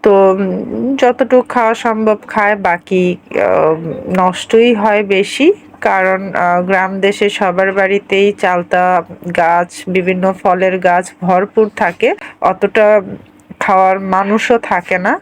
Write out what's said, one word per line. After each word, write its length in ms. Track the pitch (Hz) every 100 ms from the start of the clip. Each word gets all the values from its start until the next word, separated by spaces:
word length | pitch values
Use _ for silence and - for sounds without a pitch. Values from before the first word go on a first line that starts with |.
তো, 100 | 214 196 190
উম, 640 | 190 196 185 - 220 240 269
যতটুকু 520 | 247 247 240 254 240
খাওয়া 260 | 247 220
সম্ভব 440 | 226 240 220 220 208 -
খায়, 280 | 220 202 208
বাকি, 480 | 190 175 - 185 180 180
আহ, 600 | - - - 95 156 160 165 - - 185
নষ্টই 560 | 185 180 - 226 240
হয় 300 | 220 214 208
বেশি, 440 | 202 190 202 - 302 415 - -
কারণ, 400 | 220 190 185 190 190 -
আহ, 260 | 175 180
গ্রাম 300 | 180 190 185 190
দেশে 280 | 190 202 202
সবার 400 | - 196 180 190
বাড়িতেই 560 | 196 190 196 - 196 202
চালতা 680 | 202 190 180 175 180 180 180 170 - 180 175
গাছ, 320 | 165 170 175 - -
বিভিন্ন 460 | 185 180 185 190
ফলের 420 | 190 202 180 190 185
গাছ 280 | 180 175 180 -
ভরপুর 440 | 180 180 202 - 214 -
থাকে, 340 | 190 170 240 392 - -
অতটা 600 | - 185 202 226 208 214 190 202 - _ _ -
খাওয়ার 400 | - 190 190 190
মানুষও 580 | 196 190 196 214 - 233
থাকে 400 | - 185 - 185
না। 160 | 190 330